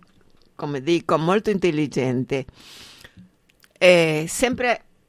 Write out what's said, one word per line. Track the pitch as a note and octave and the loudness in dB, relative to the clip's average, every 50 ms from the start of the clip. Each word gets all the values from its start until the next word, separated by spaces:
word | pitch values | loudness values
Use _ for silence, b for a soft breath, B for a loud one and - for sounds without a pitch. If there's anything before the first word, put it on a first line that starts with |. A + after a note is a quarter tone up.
| _ _ _ _ _ _ _ _ _ _ _ | _ _ _ _ _ _ _ _ _ _ _
come | - - D3 C#3+ C3+ | -12 -10 -8 -8 -6
dico, | C3 D3 E3+ E3 - - F3+ | -2 0 -2 0 0 0 0
molto | D3+ D#3 E3+ F#3+ A3 G#3+ G#3+ | 0 2 2 0 0 0 0
intelligente. | G#3 F#3 F#3 F3+ D#3 D3+ D3+ C3+ - D#3+ B2+ C3 B2 B2+ B2+ - C#3+ C3+ B2+ - B B B B B B B B B B B B B B B B _ _ _ _ _ _ _ _ _ | -2 0 0 0 0 0 -2 -2 -2 -2 -2 -2 -2 -2 -4 -4 -6 -6 -8 -10 B B B B B B B B B B B B B B B B _ _ _ _ _ _ _ _ _
E | - F#3 F3+ F3+ E3+ E3 D#3+ D#3 D3+ D#3+ E3 | 2 6 6 6 6 4 2 0 -2 -4 -6
sempre | - - C4 B3 B3+ - B3 B3 A3+ - _ _ _ _ _ | -4 -2 -2 -2 -2 -2 -4 -4 -4 -4 _ _ _ _ _